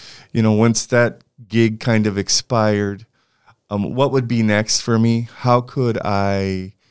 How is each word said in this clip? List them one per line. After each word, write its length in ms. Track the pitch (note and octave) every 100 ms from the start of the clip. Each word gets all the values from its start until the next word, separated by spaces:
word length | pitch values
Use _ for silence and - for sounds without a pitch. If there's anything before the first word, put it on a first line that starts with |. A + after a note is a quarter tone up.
| - - -
you 100 | A#2
know, 120 | A2
once 320 | G#2+ A#2 A2 -
that 360 | A#2+ A#2 - _ - G#2
gig 340 | A2 A2+ A2
kind 260 | B2 A2 G#2+
of 100 | G2
expired, 880 | F#2+ - - A#2+ G#2+ G#2 G2+ G2+ A2 _ _ _ _ _ -
um, 260 | G#2 G2+ B2
what 180 | C#3
would 160 | C3+ A#2
be 140 | A#2
next 380 | A2 G#2 G#2+ -
for 160 | - A2+
me? 300 | A#2 A#2 A#2 -
How 200 | B2 B2
could 380 | B2 C#3+ A#2+ A2 -
I 680 | G2+ G2 G2 G2 F#2+ F#2+ - _